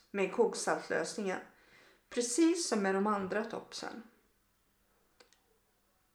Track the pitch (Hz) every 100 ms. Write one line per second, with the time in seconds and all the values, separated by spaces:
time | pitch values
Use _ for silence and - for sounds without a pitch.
0 | _ 202 185 - 220 - - 156 - 160
1 | 165 - 196 - - - - - - _
2 | _ - 233 - 330 359 339 220 196 190
3 | 208 202 185 202 226 - - - - -
4 | - _ _ _ _ _ _ _ _ _
5 | _ - - _ _ _ _ _ _ _
6 | _